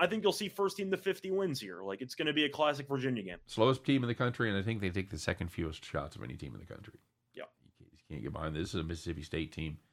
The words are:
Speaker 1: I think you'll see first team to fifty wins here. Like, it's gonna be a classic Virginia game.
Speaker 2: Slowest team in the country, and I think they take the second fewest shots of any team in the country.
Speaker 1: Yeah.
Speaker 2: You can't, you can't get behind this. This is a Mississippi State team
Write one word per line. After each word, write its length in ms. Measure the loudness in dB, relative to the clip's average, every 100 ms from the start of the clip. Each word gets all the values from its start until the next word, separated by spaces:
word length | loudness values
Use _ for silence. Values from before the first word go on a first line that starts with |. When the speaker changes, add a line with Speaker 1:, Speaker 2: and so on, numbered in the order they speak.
Speaker 1:
I 60 | 2
think 160 | 4
you'll 100 | 2
see 160 | 2 -2
first 300 | 0 0 0
team 120 | -2
to 60 | 0
fifty 340 | 0 -2 0
wins 300 | 0 0 -2
here. 220 | -6 -8
Like, 180 | -6 -4
it's 140 | -6
gonna 180 | -2 0
be 140 | 4 2
a 20 |
classic 400 | 4 2 2 0
Virginia 340 | 0 2 0
game. 140 | -2 -10 -6
Speaker 2:
Slowest 380 | 4 6 6
team 180 | 4 4
in 60 | 4
the 60 |
country, 340 | 2 2 2 2
and 80 | 4
I 60 |
think 180 | 2 2
they 80 | 0
take 200 | 0 -2
the 80 | -2
second 300 | -2 0 -2
fewest 360 | -2 -4 -4
shots 320 | -6 -4 -4 -8
of 60 |
any 140 | -10 -8
team 180 | -10
in 60 | -12
the 60 | -14
country. 280 | -14 -16 -20 _ _ _
Speaker 1:
Yeah. 100 | -16 -16 _
Speaker 2:
You 80 | -20 _
can't, 120 | -20
you 60 | -20 -12
can't 140 | -6
get 100 | -4
behind 240 | -4 -2 -2
this. 60 |
This 120 | -2 -2
is 40 |
a 40 |
Mississippi 380 | -2 -4 -6 -6
State 300 | -4 -4 -4
team 240 | -4 -6 -6 _